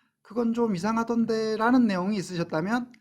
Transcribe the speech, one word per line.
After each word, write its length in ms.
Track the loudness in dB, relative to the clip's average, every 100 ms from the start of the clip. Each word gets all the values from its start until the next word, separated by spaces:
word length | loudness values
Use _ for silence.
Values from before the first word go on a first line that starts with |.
| _ _
"그건 320 | -10 -4 -2
좀 220 | 0 0
이상하던데" 840 | 0 0 0 0 0 0 0 -2 0
라는 300 | 4 4 4
내용이 300 | 2 -2 -2
있으셨다면 760 | -4 -4 -2 -2 0 -2 -4 -14